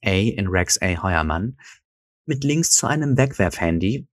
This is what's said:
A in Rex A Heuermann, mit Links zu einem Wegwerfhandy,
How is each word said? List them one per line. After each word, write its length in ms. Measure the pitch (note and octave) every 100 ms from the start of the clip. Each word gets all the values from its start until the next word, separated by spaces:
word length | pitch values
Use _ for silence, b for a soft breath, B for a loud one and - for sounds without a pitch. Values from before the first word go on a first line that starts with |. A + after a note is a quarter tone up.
| G2
A 60 |
in 360 | F#2+ A2+ - G2
Rex 320 | F2+ F2 -
A 220 | F#2+ F2
Heuermann, 560 | F#2+ E2 D#2+ D#2+ A2+ C3+ B B _ _ _ _ -
mit 160 | C#3
Links 280 | C#3+ D3+ -
zu 140 | - A#2
einem 320 | D3+ C#3+ C3
Wegwerfhandy, 880 | C3+ - F2+ - E2+ E2 F#2 C3+ -